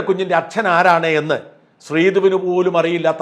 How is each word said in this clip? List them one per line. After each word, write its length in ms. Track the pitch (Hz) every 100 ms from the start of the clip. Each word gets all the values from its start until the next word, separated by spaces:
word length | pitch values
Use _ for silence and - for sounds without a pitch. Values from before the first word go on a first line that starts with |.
| 202
കുഞ്ഞിൻ്റെ 280 | 185 185 170
അച്ഛൻ 240 | 165 208 202 170
ആരാണ് 320 | 180 165 165 151
എന്ന് 160 | 151 131 - - _ _ -
ശ്രീതുവിന് 520 | 156 190 190 190 190 185
പോലും 300 | 180 180 170
അറിയില്ലാത്ത 420 | 165 170 160 156